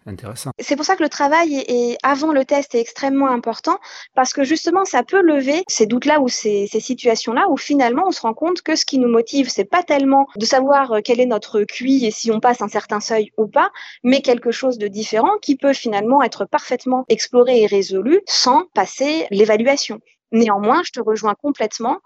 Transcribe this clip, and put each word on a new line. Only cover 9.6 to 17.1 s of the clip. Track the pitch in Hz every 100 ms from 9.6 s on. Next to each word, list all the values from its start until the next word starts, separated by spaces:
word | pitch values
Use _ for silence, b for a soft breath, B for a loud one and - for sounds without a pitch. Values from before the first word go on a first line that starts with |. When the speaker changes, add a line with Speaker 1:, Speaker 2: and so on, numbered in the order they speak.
| 196
Speaker 2:
pas | 339
tellement | - 294 269 269 277 208
de | 220
savoir, | 262 269 277 262
euh, | 214
quel | 214 240
est | 254
notre | 214 - 214
Q | 208 - 247
I | 269 226
et |
si | - 226
on | 220
passe | 247 247
un | 208
certain | - - 208
seuil | - 226 208 -
ou | 208
pas, | 277 381 - B B
mais | 247 269
quelque | 269 240 240
chose | 233 262 240
de | 208
différent | 196 214 220 302 415
qui | - 269
peut | 277
finalement | 262 240 202 220 277
être | 233 - 196
parfaitement | 302 - 254 254 254
exploré | 262